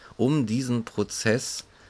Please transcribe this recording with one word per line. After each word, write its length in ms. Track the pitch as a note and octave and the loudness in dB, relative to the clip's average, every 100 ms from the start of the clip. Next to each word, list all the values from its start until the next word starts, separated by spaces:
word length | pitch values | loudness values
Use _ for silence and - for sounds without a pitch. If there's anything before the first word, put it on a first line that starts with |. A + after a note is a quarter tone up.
| - - | -12 0
um 300 | B2 D3+ G#2+ | 2 2 2
diesen 400 | A#2+ B2+ A#2+ A2+ | 0 0 -2 -2
Prozess, 800 | - G2+ - A2+ A#2+ - - - - | -4 -4 -2 0 0 -2 -8 -12 -20